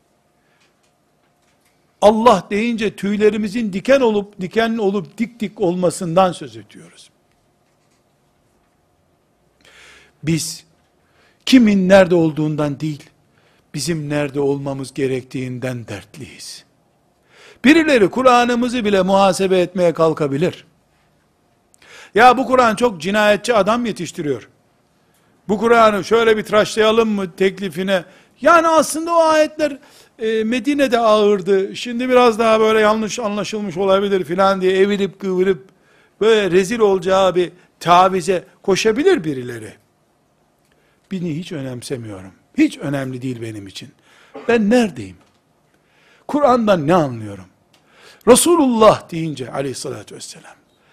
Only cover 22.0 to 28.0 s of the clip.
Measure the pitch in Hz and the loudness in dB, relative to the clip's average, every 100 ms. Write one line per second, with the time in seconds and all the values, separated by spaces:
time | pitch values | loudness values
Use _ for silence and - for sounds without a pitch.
22 | - 196 247 254 226 254 233 214 240 185 | -4 4 6 6 2 2 2 2 -2 -4
23 | 156 208 208 202 208 233 196 240 240 185 | -4 0 2 0 0 0 2 0 -4 -8
24 | 165 - 147 120 - _ _ _ _ _ | -10 -8 -6 -6 -8 _ _ _ _ _
25 | _ _ _ _ - 202 233 233 220 208 | _ _ _ _ -6 -2 2 4 4 2
26 | 165 226 226 220 202 208 202 - 214 226 | 0 2 2 0 0 0 0 0 2 2
27 | 220 202 190 - 190 190 196 151 190 190 | 0 -2 -6 -2 -2 -2 -8 -8 -4 -4